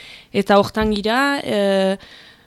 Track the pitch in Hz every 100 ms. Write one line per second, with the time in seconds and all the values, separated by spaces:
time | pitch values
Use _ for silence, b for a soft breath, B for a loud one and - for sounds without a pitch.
0 | B B B 202 196 202 202 220 220 208
1 | 208 247 285 285 - 208 196 196 190 196
2 | B B B B